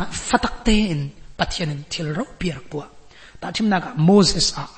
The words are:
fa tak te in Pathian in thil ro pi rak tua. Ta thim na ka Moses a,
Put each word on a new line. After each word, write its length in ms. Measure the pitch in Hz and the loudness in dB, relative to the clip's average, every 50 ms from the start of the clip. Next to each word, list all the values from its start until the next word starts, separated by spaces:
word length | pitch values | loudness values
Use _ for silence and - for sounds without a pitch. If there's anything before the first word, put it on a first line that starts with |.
| 180 - - - - - | 8 2 -6 -10 -2 0
fa 100 | - 240 | 0 0
tak 260 | - 233 - - - | 0 -2 -4 -2 2
te 100 | - 214 208 214 202 165 | 4 4 4 4 2 0
in 80 | 147 143 143 - - - - - - | -2 -4 -6 -8 -14 -18 -18 -6 -6
Pathian 320 | 180 - - - 180 151 | -4 -4 -4 -4 -4 -4
in 140 | 147 143 143 - | -6 -6 -10 -10
thil 180 | - - 165 151 151 165 | -10 -8 -6 -4 -4 -6
ro 60 | 254 - - - | -6 -8 -8 -6
pi 80 | - 180 147 | -6 -6 -6
rak 100 | 131 - - | -6 -12 -10
tua. 140 | - 147 143 - - - - - - - - - - - | -10 -10 -10 -12 -16 -20 -20 -20 -20 -20 -20 -20 -18 -14
Ta 100 | - 175 | -12 -8
thim 160 | 175 - 220 214 | -4 -2 0 2
na 80 | 202 180 165 | 2 0 0
ka 60 | - - 156 | -2 -2 2
Moses 500 | 156 170 202 208 190 - - 170 156 - - - | 6 8 8 8 8 6 4 2 0 -2 -2 -6
a, 60 | - - - | -10 -10 -8